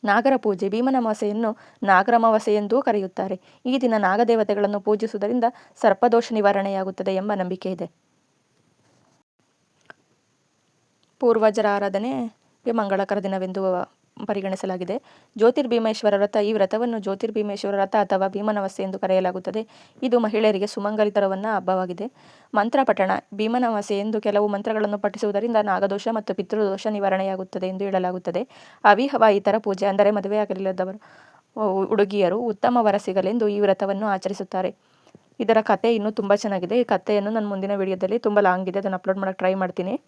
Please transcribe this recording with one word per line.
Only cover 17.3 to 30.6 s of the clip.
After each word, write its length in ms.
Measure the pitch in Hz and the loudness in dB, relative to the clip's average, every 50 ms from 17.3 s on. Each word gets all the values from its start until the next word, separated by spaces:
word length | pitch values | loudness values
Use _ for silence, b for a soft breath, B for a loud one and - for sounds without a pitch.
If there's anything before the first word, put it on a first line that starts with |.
| 220 233 214 208 202 202 - 202 202 | -2 -2 -4 -4 -4 -6 -4 -4 0
ವ್ರತ 220 | 196 196 196 - | 0 -2 2 2
ಅಥವಾ 320 | 220 202 190 202 190 190 190 | 0 2 2 2 0 0 0
ಭೀಮನ 220 | 190 202 208 220 | -2 -2 -2 -2
ಅಮಾವಾಸ್ಯೆ 360 | 214 208 196 196 190 - 190 | -2 -2 -4 -6 -6 -6 -6
ಎಂದು 120 | 190 185 190 | -6 -6 -6
ಕರೆಯಲಾಗುತ್ತದೆ. 640 | - 190 190 190 185 185 180 185 180 - 190 220 226 b b b b b b b - | 0 2 2 2 2 0 -4 -4 -8 -6 -6 -6 -8 b b b b b b b -2
ಇದು 160 | 254 226 240 | 0 2 2
ಮಹಿಳೆಯರಿಗೆ 480 | 233 214 208 214 220 214 208 190 196 | 2 2 0 2 2 2 2 2 -2
ಸುಮಂಗಲಿತರವನ್ನ 800 | 208 - - 202 208 214 214 214 208 202 208 196 196 190 190 196 220 220 | -4 -4 -4 -4 -4 0 0 0 2 2 0 0 0 -2 -2 -4 -2 -4
ಹಬ್ಬವಾಗಿದೆ. 500 | 196 180 185 185 185 185 180 180 170 190 254 b b b b b b b b b | -2 -2 -2 -2 -2 -2 -4 -6 -8 -10 -12 b b b b b b b b b
ಮಂತ್ರ 240 | 214 208 233 - 277 269 | 0 0 2 2 0 2
ಪಠಣ. 280 | - 208 - 196 190 190 - - _ - | 2 2 2 2 0 0 -2 -4 _ -6
ಭೀಮನ 300 | 196 214 220 233 254 254 | -4 -2 -2 0 0 0
ಅಮಾವಾಸ್ಯೆ 320 | 233 226 208 202 - 214 196 | 0 -2 -2 -4 -4 -4 -4
ಎಂದು 220 | 202 220 220 214 | -2 -2 -4 -2
ಕೆಲವು 280 | 208 220 202 202 208 208 | -2 0 0 2 0 0
ಮಂತ್ರಗಳನ್ನು 500 | 202 196 208 - 220 214 208 208 208 208 | -2 -4 -4 -4 -2 -2 -2 -2 -4 -2
ಪಠಿಸುವುದರಿಂದ 580 | 202 202 202 208 - 208 202 202 214 247 233 220 214 | -4 -4 -4 -2 -4 -2 -2 -2 -2 0 0 0 2
ನಾಗದೋಷ 460 | 208 190 185 196 196 196 202 - 226 | 2 0 0 0 -2 -2 -2 -4 -4
ಮತ್ತು 240 | 226 220 214 - 190 | -4 -4 -4 -6 -6
ಪಿತೃದೋಷ 520 | - 196 185 - 214 214 196 190 202 - | -6 -4 -6 -2 -2 -2 -2 -2 -4 -4
ನಿವಾರಣೆಯಾಗುತ್ತದೆ 840 | 220 214 208 196 196 190 190 190 190 190 185 190 185 - 180 185 185 | -4 -4 -2 0 0 0 0 -2 -4 -4 -6 -8 -8 -8 -6 -6 -6
ಎಂದು 160 | 185 185 202 | -6 -4 -6
ಹೇಳಲಾಗುತ್ತದೆ. 580 | 196 190 185 180 180 180 185 180 - 175 175 233 B B B B B B B B | -2 -2 0 0 0 -4 -4 -6 -4 -4 -4 -6 B B B B B B B B
ಅವಿವಾಹಿತರ 760 | 214 208 196 254 277 285 240 220 220 202 196 196 208 202 220 | 6 6 6 4 0 2 4 4 4 4 4 2 0 0 0
ಪೂಜೆ, 280 | 208 214 196 185 196 | 0 -2 -4 0 0
ಅಂದರೆ 240 | 202 196 196 202 196 | 0 2 4 4 4
ಮದುವೆಯಾಗಲಿಲ್ಲದವರು, 880 | 214 208 190 196 208 214 208 202 190 185 | 4 0 -2 -2 -2 -2 -2 -2 -4 -4